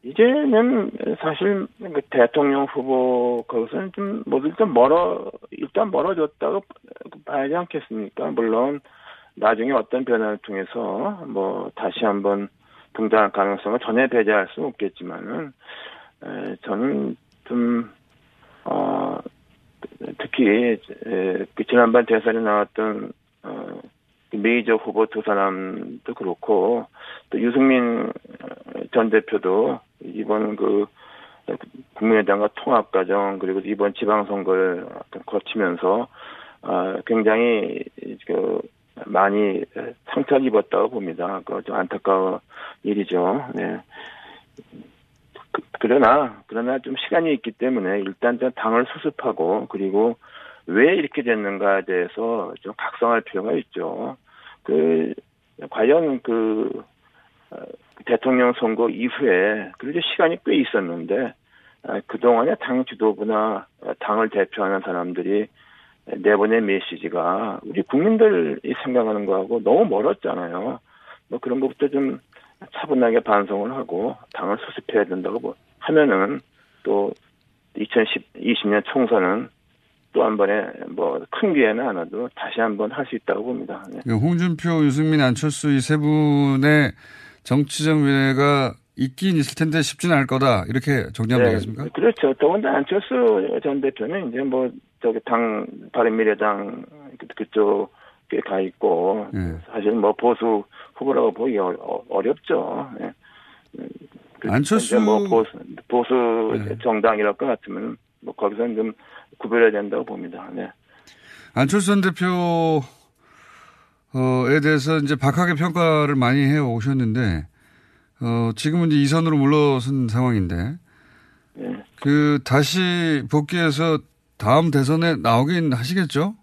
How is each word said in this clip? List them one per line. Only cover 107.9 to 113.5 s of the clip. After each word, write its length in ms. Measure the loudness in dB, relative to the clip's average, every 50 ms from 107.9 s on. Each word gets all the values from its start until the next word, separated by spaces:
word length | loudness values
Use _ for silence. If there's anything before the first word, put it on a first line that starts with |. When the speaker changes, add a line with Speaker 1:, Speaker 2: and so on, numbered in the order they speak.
| -12 -14 _ _ _ _
Speaker 1:
뭐 140 | -16 -16 -8
거기서는 420 | -4 -4 -4 -2 -2 -4 -2 -2
좀 160 | -2 -4 -4 -6 _ -20 -20 -20 -20 -20 _ -16 _
구별해야 320 | -6 -2 4 4 4 4
된다고 320 | 4 0 -4 -4 -4 -6 -6
봅니다. 440 | -6 -10 -10 -10 -12 -12 -14 -16 -12
네. 180 | -10 -10 -10 -10 -14 _ _ _ _ _ _ -20 -20 _ -20 -20 -20 -20 -20 -6 _
Speaker 2:
안철수 320 | 0 2 2 2 2 2
전 140 | 4 2 2
대표, 240 | 2 0 0 0 -2 0 0 0 0 0 2 2 2 2 2 0 0 -4 _ _ _ _ _ _ _ _ _ _ -20 -20